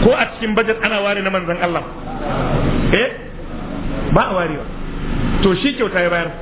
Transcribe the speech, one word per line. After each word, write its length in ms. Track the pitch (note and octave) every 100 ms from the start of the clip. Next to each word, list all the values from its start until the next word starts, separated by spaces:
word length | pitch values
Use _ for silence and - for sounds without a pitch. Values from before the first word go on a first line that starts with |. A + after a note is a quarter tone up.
Ko 80 | G#3+
a 140 | D#5 A#3
cikin 220 | - A3 G#3+
budget 220 | A3 A3
ana 180 | G#3 G#3+
ware 200 | G3+ G3+
na 80 | F#3+
manzon 280 | F#3+ E3+ E3+
Allah? 220 | F3 D#3+ - - - - - - - C#3 C3+ - -
Eh? 180 | F#3 B3 - - - - - - - - - -
Ba 100 | F3 A#3
a 60 |
warewa. 320 | F#3+ E3 D3 - - - - - B2+ A#2+ F3+
To 120 | G3 F3+
shi 180 | C#4 C4
kyauta 240 | G#3+ F#3
ya 80 | F3
bayar. 220 | F3 E3 D3+